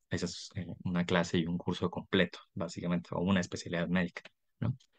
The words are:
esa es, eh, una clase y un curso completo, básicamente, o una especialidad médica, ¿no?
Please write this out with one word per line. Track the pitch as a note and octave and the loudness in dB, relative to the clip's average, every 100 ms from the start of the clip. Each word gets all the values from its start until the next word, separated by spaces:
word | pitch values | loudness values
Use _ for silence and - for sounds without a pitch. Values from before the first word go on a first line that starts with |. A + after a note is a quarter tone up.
| _ | _
esa | F2 F2+ | -2 -2
es, | - - - | -6 -10 -8
eh, | E2 - | -8 -6
una | - F2 F2 | -2 0 4
clase | F2+ E2+ F#2 | 4 4 2
y | E2 | 2
un | F2 | 0
curso | - F2+ F2+ | -2 -2 -2
completo, | - D#2+ G2 F2+ - - | -4 0 4 4 0 -14
básicamente, | - E2+ - F2 F2 - | -6 -6 -4 -2 -2 -2
o | E2+ | -2
una | F2+ F#2+ | 2 2
especialidad | F2 - - E2+ E2+ | 2 -4 -4 -2 2
médica, | F2+ F2 - - _ _ _ | 2 0 -4 -16 _ _ _
¿no? | A#2 C3+ _ | -4 -4 _